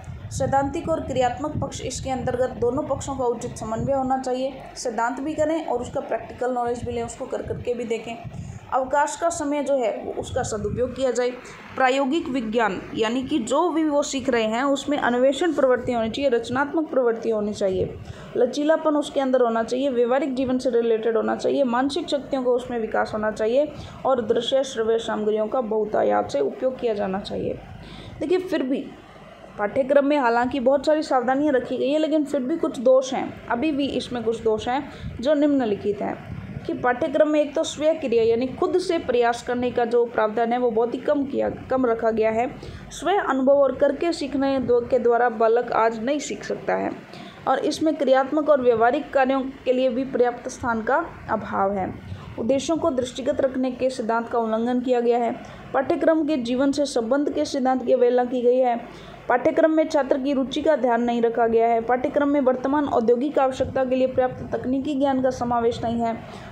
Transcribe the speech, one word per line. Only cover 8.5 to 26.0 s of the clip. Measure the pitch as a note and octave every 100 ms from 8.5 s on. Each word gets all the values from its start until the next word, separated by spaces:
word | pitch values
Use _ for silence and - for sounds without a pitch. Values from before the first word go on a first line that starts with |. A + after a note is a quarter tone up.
| - -
अवकाश | C4 C4 - D4 -
का | E4+
समय | E4 C#4+ D4
जो | C#4 C#4
है | A3 B3+
वो | -
उसका | - - C4
सदुपयोग | A#3 G#3+ G#3 G3 B3 A#3+
किया | C4
जाए। | A#3 B3 B3 - - - -
प्रायोगिक | C4 C4+ C4+ E4 C#4+
विज्ञान | C4 A3 A#3 G#3+ F3+ - -
यानी | A3 B3+
कि | B3+ D4+
जो | A3 D4 F4
भी | D4+ D#4
वो | C#4+
सीख | C#4 C#4 C4
रहे | A#3+
हैं | G#3+ A3+
उसमें | C#4 C#4 - C#4+
अन्वेषण | A#3+ B3 C4 C#4 F4
प्रवृत्ति | C#4+ C4 A#3+ A#3+
होनी | A#3+ A3
चाहिए, | B3 C#4
रचनात्मक | A#3 A#3 B3+ C#4+ E4 D4+
प्रवृत्ति | C4 A#3+ A3 A3+
होनी | G#3+ G#3
चाहिए, | G3+ G3 F#3 - - - - - -
लचीलापन | B3 D4 D4 D#4+ D#4 D4
उसके | D4 C#4
अंदर | C4+ B3+
होना | A#3 A3+
चाहिए, | A3+ B3+ C#4
व्यवहारिक | A#3+ A#3+ C4+ D#4 B3+
जीवन | B3+ B3+
से | B3+
रिलेटेड | A#3 A#3 A3 A3+ A3
होना | G#3+ A3
चाहिए, | B3+ C4+
मानसिक | B3+ A#3+ C#4 E4+ -
शक्तियों | C#4+ C4+ C4+
को | B3 B3
उसमें | B3+ A#3+
विकास | A3 G#3+ G#3+
होना | G#3+ G#3+
चाहिए | G#3+ A3 B3+ D4+ - - - B3+
और | B3+ G#3+
दृश्य | A#3 A#3 C4+
श्रव्य | C#4 A3+ A3 A3+
सामग्रियों | A3 G#3+ G#3+ G#3+ G#3+
का | C4
बहुतायात | G#3+ A3 G#3+ A3